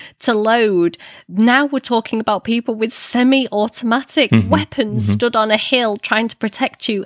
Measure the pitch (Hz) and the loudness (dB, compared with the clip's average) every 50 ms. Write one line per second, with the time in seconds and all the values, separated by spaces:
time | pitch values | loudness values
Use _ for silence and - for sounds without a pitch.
0 | - - - - - - 233 214 208 220 226 240 233 220 196 175 170 170 170 - | -18 -20 -20 -8 -4 -2 0 0 2 2 2 2 2 2 2 2 2 0 -2 -6
1 | - - - - - - 175 185 220 240 240 262 285 285 277 262 - - 247 226 | -14 -20 -20 -20 -20 -8 -2 2 4 4 4 4 2 0 -2 -4 -4 -2 -2 -2
2 | 226 - - 220 220 - 214 190 - - 226 240 233 - 226 220 220 226 - - | -2 -2 -4 -4 -2 -2 -2 -2 -2 -2 -2 -2 -2 -4 -4 -4 -4 -4 -4 -4
3 | - - - 240 247 254 269 269 262 220 - 208 208 226 - - - 226 226 254 | -6 -2 0 2 4 4 4 2 2 0 -2 -2 -2 -2 -4 -4 -2 -2 -2 -2
4 | 269 - - - 254 214 - - 104 92 - - 101 - - - - 214 127 120 | -2 -2 0 0 2 4 4 4 4 4 2 0 0 -2 -4 -4 -4 -2 -2 -2
5 | 104 104 101 104 240 240 240 226 220 214 214 214 - - 269 254 247 220 208 202 | 0 0 2 2 0 0 0 0 0 2 0 0 0 0 0 2 2 0 -2 -4
6 | - - 233 214 226 226 - - - 220 - - 269 262 - - - - 220 196 | -4 -2 0 0 0 -2 -4 -4 -6 -6 -4 -2 -4 -4 -4 -6 -6 -4 -4 -4
7 | - | -4